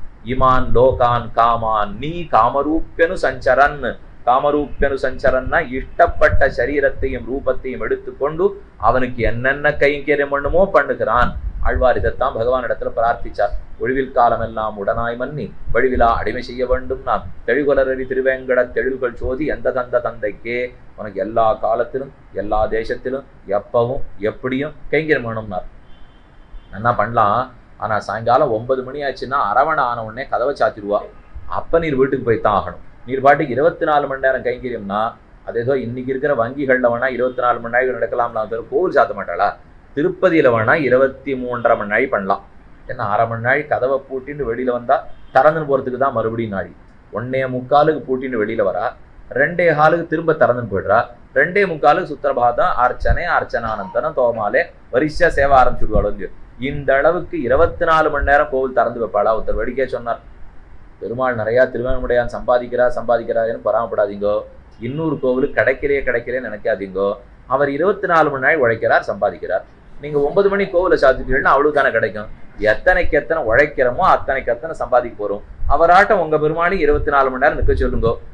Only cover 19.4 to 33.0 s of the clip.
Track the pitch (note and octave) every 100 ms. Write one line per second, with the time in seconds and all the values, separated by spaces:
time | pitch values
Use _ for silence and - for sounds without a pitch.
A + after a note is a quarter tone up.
19.4 | D3+ G#2+ B2+ B2+ B2 A#2+ A#2 A2+ G#2+ G2
20.4 | A#2 B2 B2 - - - G#2 F#2+ G2 A2+
21.4 | A2+ G#2+ G#2 A#2 A#2 C3 - - - G2
22.4 | G2+ G#2+ G#2+ A2 A2+ B2 B2+ C3 - -
23.4 | - G2+ - B2 A#2+ C3+ - - G#2 -
24.4 | B2+ C3 D3+ D3+ - C#3+ D#3 C#3 A#2 A2
25.4 | G#2+ F2+ - - - - - - - -
26.4 | - - - F#2+ A#2+ G#2+ G#2 A#2 G#2 A2+
27.4 | C3 - - - G#2+ G#2 - G#2 A#2 B2+
28.4 | D3 A2 A#2+ C3 B2 C#3+ C#3+ C3 B2 C#3
29.4 | G#2 A2+ D3+ D3+ B2+ A#2+ A2 A2+ C3+ G#2+
30.4 | A#2+ - A2+ A2 G2+ G#2 - - - -
31.4 | - F#2 - E3 D#3+ C3 C3+ C3+ A#2 G#2+
32.4 | A2 G2 F2+ E2+ - -